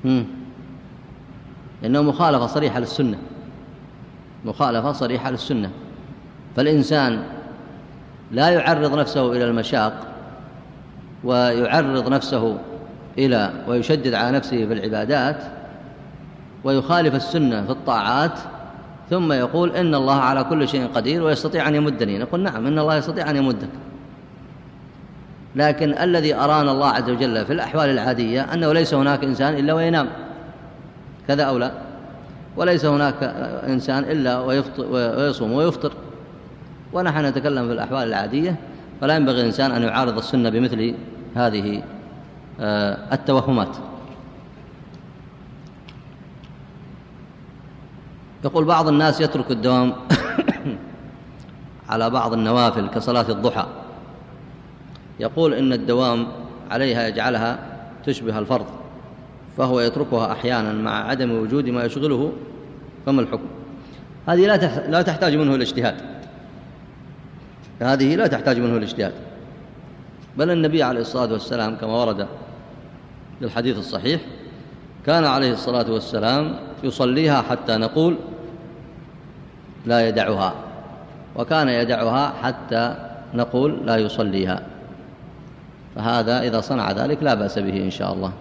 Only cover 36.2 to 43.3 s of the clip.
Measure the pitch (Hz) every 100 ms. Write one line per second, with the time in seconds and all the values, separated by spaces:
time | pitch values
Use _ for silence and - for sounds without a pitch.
36.2 | - - - - - - - 180 180 151
37.2 | 143 135 143 135 120 117 110 135 117 101
38.2 | 104 135 175 165 - - - - 135 156
39.2 | 135 123 117 107 135 117 117 107 127 110
40.2 | - 131 117 110 123 110 113 - - -
41.2 | - 123 120 107 101 104 - - - -
42.2 | - - - - 107 104 101 98 - 170
43.2 | -